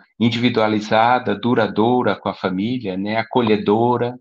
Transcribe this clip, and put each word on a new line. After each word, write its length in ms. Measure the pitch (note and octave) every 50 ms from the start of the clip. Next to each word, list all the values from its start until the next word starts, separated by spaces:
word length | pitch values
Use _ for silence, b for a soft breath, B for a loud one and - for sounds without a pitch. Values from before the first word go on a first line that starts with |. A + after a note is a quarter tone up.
| B B B -
individualizada, 1160 | A2 A#2+ A#2 A#2 A#2+ B2 A2 A2+ A2 G#2+ G#2+ G#2+ G#2+ - A2+ A2 A2+ A#2+ B2+ B2 A#2+ G#2 G2+
duradoura 840 | G2+ - A#2 A#2+ A#2 G#2+ F#2+ - G#2 A2 A#2+ B2 B2 A#2 G#2+ F#2
com 140 | - - G2+
a 40 | F#2
família, 600 | - - F#2+ F#2 F#2 G#2 A#2 B2+ B2+ A2+ G2 F#2
né? 200 | F#2+ G2 G#2 A2
Acolhedora, 1000 | A2+ A2 - - B2+ A#2 A2 G#2+ G#2 - G#2 G#2 A2+ A#2 B2 B2 A#2+ A#2+ A#2+ B2+ -